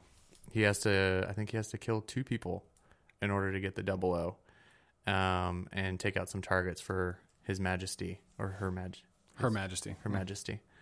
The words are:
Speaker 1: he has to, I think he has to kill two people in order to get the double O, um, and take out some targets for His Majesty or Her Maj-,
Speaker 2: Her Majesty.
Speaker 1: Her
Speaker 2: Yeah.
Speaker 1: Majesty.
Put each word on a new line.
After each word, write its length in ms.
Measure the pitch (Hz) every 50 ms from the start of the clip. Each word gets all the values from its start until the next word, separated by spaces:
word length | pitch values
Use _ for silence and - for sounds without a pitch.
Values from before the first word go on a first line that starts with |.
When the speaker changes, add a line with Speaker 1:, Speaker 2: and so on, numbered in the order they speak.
| - - - - - - - - - -
Speaker 1:
he 100 | - 113
has 180 | 107 104 101 -
to, 460 | - 107 101 95 95 95 92 92 95 -
I 60 | 101
think 160 | 107 107 101
he 80 | - 110
has 100 | 107 -
to 80 | - -
kill 220 | - - 113 110
two 220 | 107 - - 123 131
people 400 | - 120 110 - 90 90 90 - - _ _ _ _ _ _ _ _ _ _
in 100 | - 101
order 200 | 98 98 98 98 95
to 60 | 95
get 160 | 98 95 92
the 80 | - 101
double 300 | 95 95 92 92 92 90
O, 240 | 85 85 87 92 - _ - - - - - - _ _ _ _ _ - -
um, 560 | 98 95 95 92 92 90 90 90 90 87 90 -
and 280 | - 98 95 95 92 90
take 160 | - 101 92 95
out 120 | 95 -
some 120 | - 98
targets 380 | 90 - 95 92 90 92 85 -
for 400 | - - 101 92 90 90 90 - - _ _ _ _
His 160 | - 98 92
Majesty 640 | 95 92 92 90 95 92 - - 95 87 92 - _ _ _ -
or 100 | 107 95
Her 220 | 95 98 101 95
Maj-, 320 | 92 92 90 92 92 - - _ _ _ _ _ -
Speaker 2:
Her 140 | - - 123
Majesty. 460 | 110 104 95 95 92 95 - 101 98 -
Speaker 1:
Her 80 | - 107
Speaker 2:
Yeah. 80 | 101 98
Speaker 1:
Majesty. 420 | 95 95 98 - - - 107 101 - _ _ -